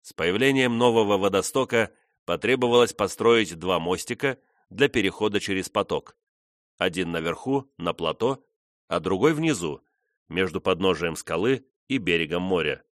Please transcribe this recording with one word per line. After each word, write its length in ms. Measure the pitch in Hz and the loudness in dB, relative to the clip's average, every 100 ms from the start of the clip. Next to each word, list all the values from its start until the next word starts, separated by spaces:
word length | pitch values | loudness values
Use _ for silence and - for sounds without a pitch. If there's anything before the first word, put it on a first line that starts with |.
С 120 | - | -20
появлением 640 | - 165 233 135 135 127 117 | -4 -2 2 2 2 2 4
нового 400 | 123 113 104 101 | 4 4 4 2
водостока 760 | 98 95 - 135 127 117 107 _ _ _ | 2 0 0 -2 0 0 0 _ _ _
потребовалось 680 | - 87 107 127 123 120 117 | -6 -4 0 0 4 4 4
построить 640 | - 101 - 113 117 107 85 | 2 -4 2 4 4 2 -4
два 200 | 90 87 | -2 0
мостика 600 | 85 90 - 120 139 127 _ _ _ | 0 -4 -4 -4 -4 -4 _ _ _
для 180 | 95 139 | 0 2
перехода 500 | 127 95 - 107 101 | 2 -2 0 -2 -2
через 300 | 98 95 90 | -2 -4 -2
поток. 480 | 107 98 85 - _ _ _ _ _ _ _ | -2 -2 -4 -6 _ _ _ _ _ _ _
Один 340 | 92 85 87 | -2 0 -4
наверху, 580 | 85 82 82 127 135 135 _ | -2 -4 -6 -4 -6 -6 _
на 140 | 87 | -6
плато, 520 | 85 80 80 120 135 _ _ _ _ _ | -4 -6 -2 -4 -4 _ _ _ _ _
а 120 | 87 | -4
другой 340 | 82 92 139 | -2 0 0
внизу, 480 | 151 160 120 85 71 _ _ _ _ _ | 2 -2 -2 -4 -8 _ _ _ _ _
между 320 | 87 92 87 | -2 -2 -2
подножием 560 | - 90 95 85 87 78 | -2 0 0 0 -2 -6
скалы 500 | - 82 107 131 _ _ _ | -6 -2 0 -2 _ _ _
и 100 | 131 | -4
берегом 440 | 87 85 80 85 | 0 0 0 -4
моря. 420 | 92 90 76 65 _ | -2 0 -2 -4 _